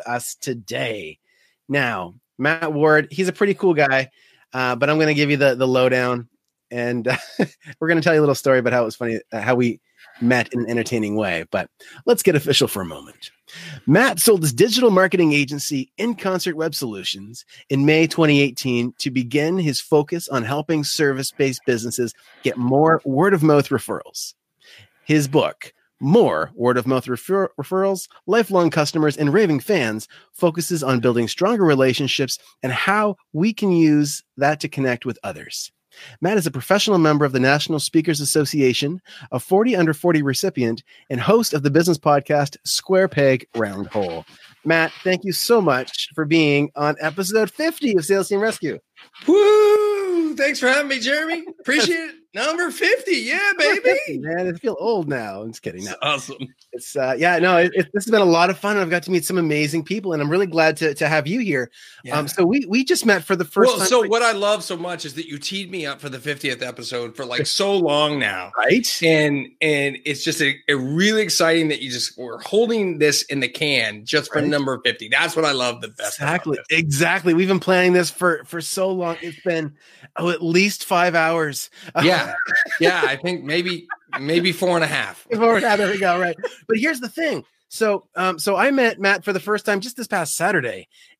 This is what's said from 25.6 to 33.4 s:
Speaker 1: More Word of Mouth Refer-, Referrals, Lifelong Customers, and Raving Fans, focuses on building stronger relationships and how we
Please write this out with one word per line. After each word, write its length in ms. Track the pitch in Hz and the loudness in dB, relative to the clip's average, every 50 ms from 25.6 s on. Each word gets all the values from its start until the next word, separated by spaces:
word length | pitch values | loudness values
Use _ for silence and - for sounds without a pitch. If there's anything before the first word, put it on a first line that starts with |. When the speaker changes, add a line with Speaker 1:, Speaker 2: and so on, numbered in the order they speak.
| - - - _ _ _ _ - | -16 -20 -20 _ _ _ _ -4
Speaker 1:
More 520 | 131 139 185 240 190 120 82 78 80 - - | 0 4 6 6 6 4 2 0 -2 -4 -4
Word 220 | - 117 123 123 | -2 0 0 2
of 100 | 123 107 | 0 0
Mouth 220 | 127 131 127 - 131 | 0 -2 -2 -2 -4
Refer-, 420 | 123 - - - 190 196 190 - - - | -6 -6 -4 -2 -2 0 -2 -2 -6 -10
Referrals, 480 | 143 - 185 190 196 196 196 185 - - _ _ _ | -8 -4 -2 -2 0 0 -2 -4 -8 -14 _ _ _
Lifelong 420 | 175 208 233 220 - 190 180 170 160 | 0 0 0 0 2 2 2 2 2
Customers, 480 | - 160 147 - - 160 156 151 139 | 2 0 0 0 0 0 2 2 2
and 160 | - 151 143 147 | 0 0 2 4
Raving 260 | 214 214 170 151 135 | 4 4 2 0 0
Fans, 480 | - - 208 170 123 110 107 110 - - - - _ _ | 0 0 0 0 0 0 -2 -6 -8 -12 -18 -20 _ _
focuses 520 | - - 180 170 160 175 156 - 175 156 139 | -4 -2 0 0 0 -2 -4 -4 -4 -2 0
on 180 | 135 131 120 | 0 2 2
building 260 | 113 127 117 120 117 | 2 2 2 2 0
stronger 380 | 107 - - 180 208 240 208 185 | -2 -2 0 0 0 2 2 4
relationships 760 | 160 143 131 131 131 120 - 139 127 - - 139 127 - - _ - _ _ - | 4 4 4 4 2 2 0 -2 -2 -2 -2 -4 -4 -6 -10 _ -18 _ _ -6
and 80 | 127 | -6
how 460 | 120 - - 196 202 214 214 208 190 - _ _ - | -4 -2 -2 0 0 2 0 0 -2 -6 _ _ -4
we 180 | 151 | -2